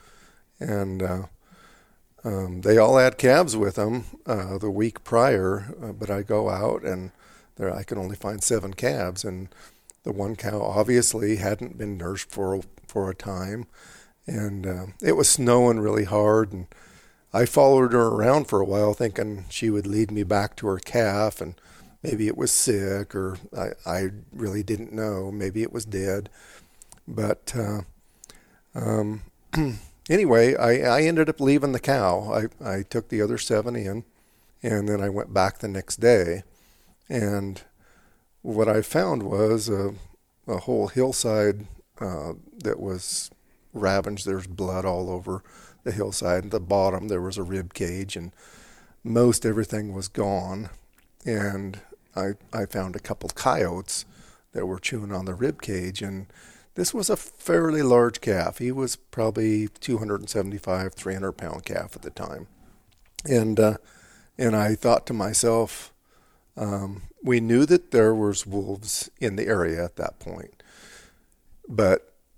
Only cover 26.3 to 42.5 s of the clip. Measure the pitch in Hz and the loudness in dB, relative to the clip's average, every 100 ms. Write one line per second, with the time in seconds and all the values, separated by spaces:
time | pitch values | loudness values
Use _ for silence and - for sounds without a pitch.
26.3 | - - - - _ - - - 110 107 | -16 -20 -20 -20 _ -20 -20 -12 -4 -2
27.3 | - - 120 104 104 90 - _ _ - | -2 -4 -6 -4 -4 -8 -18 _ _ -20
28.3 | - _ _ _ - 113 110 104 107 - | -20 _ _ _ -6 -2 0 -2 -6 -12
29.3 | _ _ 160 143 110 - - - 180 180 | _ _ -2 -2 -2 -12 -20 0 2 6
30.3 | 117 120 - 117 123 123 123 160 165 151 | 8 8 6 4 4 4 4 4 4 2
31.3 | 151 135 143 139 127 - 139 95 90 107 | 4 4 4 4 0 2 2 4 2 0
32.3 | 110 110 - 107 98 98 117 - 113 104 | -2 -2 -6 -6 -4 -2 -4 -2 0 0
33.3 | 117 - 110 120 120 98 107 - _ _ | -2 0 0 0 -4 -6 -6 -10 _ _
34.3 | _ _ _ 120 107 104 104 101 101 - | _ _ _ -2 -2 0 0 -2 -4 -2
35.3 | 101 95 - 107 95 - - 117 113 85 | 0 0 0 -6 -8 -8 2 6 6 4
36.3 | 90 - _ _ _ _ _ _ 127 104 | -2 -8 _ _ _ _ _ _ -4 -2
37.3 | 101 98 92 - _ _ _ _ _ _ | -2 -6 -10 -16 _ _ _ _ _ _
38.3 | _ - 107 110 107 - 160 185 131 104 | _ -4 0 2 2 0 -2 0 -2 -2
39.3 | 98 107 113 110 101 98 101 - - _ | 0 2 2 0 -2 -2 -6 -16 -20 _
40.3 | _ - 95 - 117 101 127 131 123 117 | _ -8 -6 -2 -2 0 0 0 0 0
41.3 | 107 104 101 104 - _ - 101 82 78 | 2 2 0 -6 -18 _ -10 -8 -6 -8
42.3 | - - | -12 -16